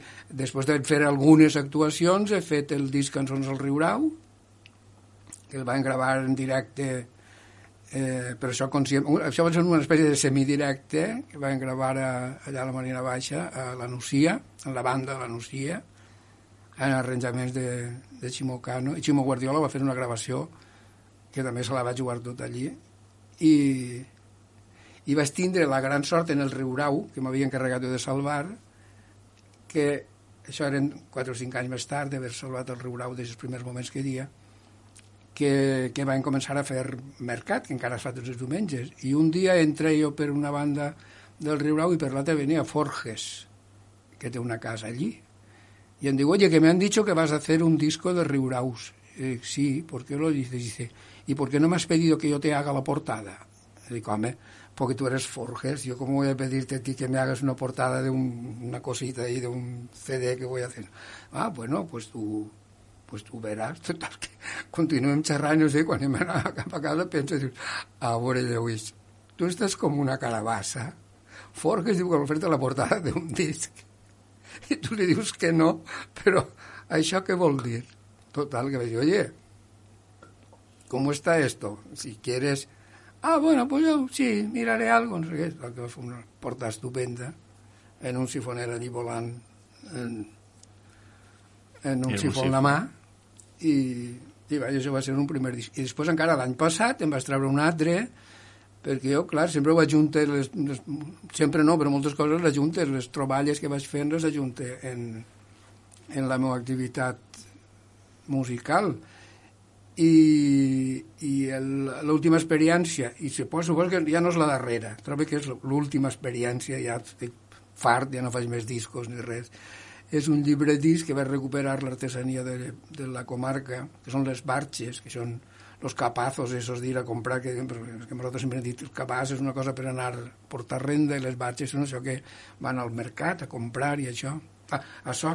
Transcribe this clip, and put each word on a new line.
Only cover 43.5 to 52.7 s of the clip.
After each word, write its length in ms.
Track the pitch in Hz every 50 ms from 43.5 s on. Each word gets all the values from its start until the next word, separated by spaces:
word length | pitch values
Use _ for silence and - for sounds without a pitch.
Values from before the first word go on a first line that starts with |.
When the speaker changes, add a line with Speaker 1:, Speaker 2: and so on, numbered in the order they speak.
| - - _ - - - - - - - - - - -
Speaker 1:
que 80 | - 120
té 120 | 123 120
una 200 | 120 120 110 -
casa 320 | - 113 113 110 110 110
allí. 220 | 120 127 170 233 - - - - - - - - - - - - - - - - - -
I 100 | 139 139
em 60 | 135
diu, 120 | 135 139 147
"Oye, 220 | 185 202 202 170
que 80 | 165 156
me 80 | 160 160
han 100 | 175 180
dicho 280 | 196 202 202 214 208
que 80 | 208 170
vas 160 | 160 160 147
a 40 | 151
hacer 260 | 147 - - 160 160
un 160 | 170 165 160 143
disco 340 | 151 151 - - - 180
de 120 | 180 175 165
Riuraus." 680 | 135 139 135 131 127 131 123 127 131 117 107 - - - - - - -
I 200 | - 131 131 123
dic, 80 | 120 -
"Sí, 360 | - - 143 143 143 131 156
¿por 240 | 165 - 143 123 131
qué 120 | - 143
lo 120 | 143 156 160
dices?". 320 | 151 139 127 123 127 123
Dice, 300 | 120 117 - - 120 113 - - - - - - -
"¿Y 80 | - 135
por 140 | 135 139 123
qué 100 | 139 143
no 80 | 156 165
me 80 | 180
has 100 | 165 -
pedido 320 | - 170 160 165 160 156 -
que 100 | - 147
yo 120 | 147 143
te 120 | 147 151
haga 200 | 147 143 143 147